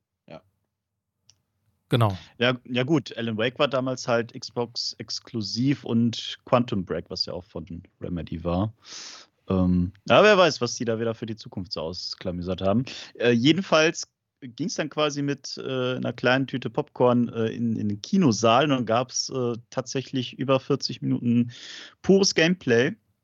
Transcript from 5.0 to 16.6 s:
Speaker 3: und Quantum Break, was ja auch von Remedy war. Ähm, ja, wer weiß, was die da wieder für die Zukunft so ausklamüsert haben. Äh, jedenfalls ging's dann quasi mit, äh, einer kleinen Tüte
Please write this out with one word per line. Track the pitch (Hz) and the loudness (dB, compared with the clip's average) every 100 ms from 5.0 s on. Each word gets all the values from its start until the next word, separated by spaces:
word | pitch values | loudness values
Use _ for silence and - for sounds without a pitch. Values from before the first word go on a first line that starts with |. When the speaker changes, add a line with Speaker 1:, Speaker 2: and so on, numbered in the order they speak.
| 117 - - 117 98 104 135 139 | -10 -12 -10 -8 -6 -2 0 -2
Speaker 3:
und | - 117 120 113 - - - | 0 0 0 -2 -8 -12 0
Quantum | 123 120 101 87 | 2 2 -4 -4
Break, | 82 - | -6 -6
was | - - | -8 -8
ja | |
auch | 87 - | -10 -12
von | 87 82 85 - _ | -14 -12 -14 -16 _
Remedy | - 87 80 85 | -8 -8 -8 -6
war. | 85 87 110 - - - - - - _ - | -2 -2 -2 -6 -18 -18 -18 -20 -20 _ -2
Ähm, | 95 90 90 90 - - | 0 2 2 0 -4 2
ja, | 123 | 6
wer | 208 202 | 8 6
weiß, | 170 - | 4 2
was | 120 - | -4 -4
die | 117 | -4
da | 113 | -2
wieder | 113 113 | -2 -4
für | 113 | -8
die | 110 | -10
Zukunft | - - 87 | -12 -12 -10
so | - | -8
ausklamüsert | 78 87 - - 98 87 87 90 | -8 -8 -10 -10 -8 -6 -4 -2
haben. | 95 110 - - - - | 0 0 -2 -8 -14 -2
Äh, | 117 | 2
jedenfalls | 117 131 156 190 160 160 - - _ _ _ 131 | 4 4 2 2 4 4 0 -8 _ _ _ -14
ging's | 113 156 - | -8 -6 -4
dann | 156 | -6
quasi | 151 151 143 | -2 -2 -2
mit, | 143 143 - - | -4 -6 -8 -12
äh, | - 131 127 127 | -6 -4 -4 -4
einer | 123 | -6
kleinen | 123 123 131 131 | -2 2 2 2
Tüte | 131 | -4